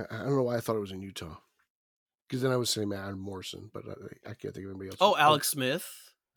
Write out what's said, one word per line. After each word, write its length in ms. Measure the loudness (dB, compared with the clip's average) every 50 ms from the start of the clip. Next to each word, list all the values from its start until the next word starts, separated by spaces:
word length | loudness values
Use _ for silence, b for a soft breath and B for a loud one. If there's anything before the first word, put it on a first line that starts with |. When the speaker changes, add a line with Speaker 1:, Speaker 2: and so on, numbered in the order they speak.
| -8 -6
Speaker 1:
I 80 | -6 -4
don't 160 | -2 0 2
know 60 | 2 2
why 140 | 2 0
I 20 | 0
thought 140 | 0 0 -2
it 40 | -2
was 100 | -2 -4
in 100 | -6 -10
Utah. 340 | -10 -10 -10 -10 -10 -10 -12 -14 _ _ _ _ _ _ _ _ _ _ _ _ _ _ _ _ _ -6
'Cause 120 | -4 0
then 100 | 2 2
I 60 | 2
would 100 | 2 2
say, 160 | 0 0 0 0
"Man, 320 | -2 -2 -4 -6 -6 -8 -8
Morrison," 500 | -8 -8 -8 -8 -10 -10 -12 -12 -14 -12 -12
but 100 | -12 -10
I, 440 | -10 -12 -12 -12 -14 -16 -14 -14 -14
I 20 | -12
can't 200 | -8 -10 -10 -8
think 120 | -8 -10
of 60 | -10
anybody 180 | -10 -10 -10 -6
else. 80 | 2 4
Speaker 2:
Oh, 140 | 6 6 8
Speaker 1:
Oh. 40 |
Speaker 2:
Alex 300 | 8 8 8 8 8 4 0
Smith. 360 | 0 0 0 0 0 -2 -4 -8 -16 -18 -20 -20 _ _ _ _ _